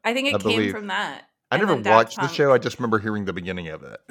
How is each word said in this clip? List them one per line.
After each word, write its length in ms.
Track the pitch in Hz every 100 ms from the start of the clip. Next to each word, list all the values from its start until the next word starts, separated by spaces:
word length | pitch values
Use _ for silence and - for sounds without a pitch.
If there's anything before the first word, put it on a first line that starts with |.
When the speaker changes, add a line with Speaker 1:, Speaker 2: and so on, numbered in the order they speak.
Speaker 1:
I 100 | 226
think 140 | 247 269
it 80 | -
Speaker 2:
I 20 |
Speaker 1:
came 200 | - -
Speaker 2:
believe. 120 | 208
Speaker 1:
from 140 | 214 202
that. 380 | 190 180 135 - _ -
Speaker 2:
I 60 | 131
Speaker 1:
And 60 |
Speaker 2:
never 120 | 208
Speaker 1:
then 80 | 139
Daft 120 | 107 -
Speaker 2:
watched 200 | 113 -
the 40 |
Speaker 1:
Punk. 120 | -
Speaker 2:
show. 180 | - 143
I 40 | 123
just 200 | 117 -
remember 220 | 120 110
hearing 240 | 107 107
the 80 | 95
beginning 340 | 90 90 90 82
of 140 | 78
it. 160 | 69 - -